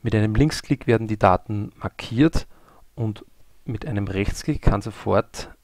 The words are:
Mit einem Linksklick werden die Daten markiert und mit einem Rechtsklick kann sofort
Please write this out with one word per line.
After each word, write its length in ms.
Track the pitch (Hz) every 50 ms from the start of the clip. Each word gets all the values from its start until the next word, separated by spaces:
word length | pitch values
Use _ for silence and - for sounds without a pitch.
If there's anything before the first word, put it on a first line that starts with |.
Mit 140 | - 117 -
einem 220 | 107 107 110 107
Linksklick 500 | 110 143 156 - - - - 143 - -
werden 220 | - 120 110 113 107
die 100 | 110 101
Daten 540 | - 98 92 - - - 107 104 104 - _ -
markiert 680 | - - _ - - - 117 113 147 165 - - - - - - _ _ _ _ - - _
und 300 | - 117 110 104 - - _ _ _ - - - - -
mit 220 | - 117 107 -
einem 200 | - 101 101 101
Rechtsklick 560 | 92 95 95 101 - - - - - 151 -
kann 200 | - - - 101
sofort 680 | 101 113 104 - - 104 98 101 - - - - - - - _